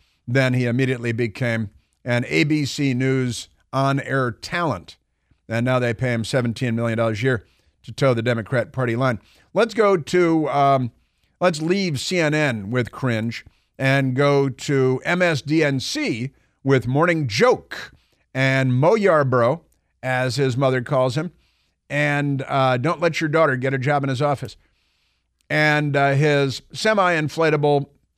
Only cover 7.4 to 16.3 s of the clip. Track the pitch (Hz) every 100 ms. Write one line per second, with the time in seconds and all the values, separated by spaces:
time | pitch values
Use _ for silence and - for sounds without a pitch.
7.4 | - _ _ _ - 113 139 120 117 117
8.4 | 104 127 107 - 123 117 131 110 - _
9.4 | _ 175 226 208 208 190 139 180 175 165
10.4 | 147 143 139 135 120 - _ _ _ -
11.4 | 180 151 156 196 185 139 - 165 156 151
12.4 | 151 113 98 123 117 - 131 113 117 117
13.4 | - _ _ - 135 139 135 127 143 143
14.4 | 139 123 - 139 131 131 - 175 180 156
15.4 | 139 156 151 135 - 302 285 120 127